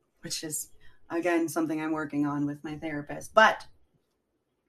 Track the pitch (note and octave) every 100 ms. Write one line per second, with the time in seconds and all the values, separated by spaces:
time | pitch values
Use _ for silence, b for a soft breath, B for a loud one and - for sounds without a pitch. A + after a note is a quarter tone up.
0 | _ _ E3 - D#3+ D3 - - b b
1 | - E3+ F3 E3+ E3 E3 D#3 D#3 D#3 D#3
2 | D3+ D3 D3 D3 C#3+ D3 D#3+ D3+ D#3+ D3
3 | D3 - - G#3+ G#3+ - - - _ _
4 | _ _ _ _ _ _